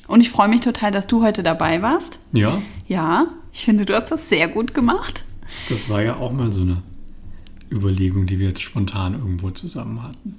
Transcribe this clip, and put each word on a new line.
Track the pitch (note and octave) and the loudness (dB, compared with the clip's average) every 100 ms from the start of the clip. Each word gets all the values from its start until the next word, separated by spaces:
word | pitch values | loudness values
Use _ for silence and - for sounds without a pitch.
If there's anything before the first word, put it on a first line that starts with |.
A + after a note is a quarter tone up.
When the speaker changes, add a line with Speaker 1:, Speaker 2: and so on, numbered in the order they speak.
| - | 4
Speaker 1:
Und | A#3 | 6
ich | A#3 | 6
freue | - G3+ | 6 4
mich | A#3+ | 4
total, | A#3+ - G#3 | 2 0 0
dass | G3+ G3 | 0 2
du | A3+ | 4
heute | A3 G#3 | 4 2
dabei | F3 E3 D#3+ E3 | 0 2 0 2
warst. | A3 F#4 - - - | 2 0 -2 -12 -2
Speaker 2:
Ja? | A#2 G#2 F#3+ - - - | 2 2 0 -4 -10 -4
Speaker 1:
Ja, | F#3 D#3+ F#3 E4 - - | -2 2 2 2 -2 -16
ich | - | -4
finde, | - G#3+ F#3+ | 2 4 4
du | |
hast | G#3+ A#3 | 0 0
das | D#4+ - | -4 0
sehr | D#3+ E3 | 2 2
gut | G#3+ A#3+ | 0 -2
gemacht. | D4 A#3+ F#4 - - - - - - - | 0 2 2 -2 -8 -10 -12 -12 -10 -6
Speaker 2:
Das | A2 - | -4 -2
war | G#2 | 0
ja | A2+ - | 0 -2
auch | B2 | -4
mal | C3 A#2 | 0 0
so | G2 | 2
eine | F#2 F2+ - - - - - - - - - | 2 0 -4 -14 -14 -14 -14 -14 -16 -16 -6
Überlegung, | G#2+ G2 F#2 F#2 G2 F#2 | -2 0 2 2 2 0
die | F#2 | 0
wir | F#2+ | 0
jetzt | F2+ | -2
spontan | - - G2 G2 F#2 | -4 -2 -2 -2 -4
irgendwo | A2 G#2 F2 F#2 | -4 -4 -4 -4
zusammen | F2+ E3+ - A2 A2+ | -6 -6 -8 -8 -10
hatten. | A#2+ - G#3 | -10 -12 -12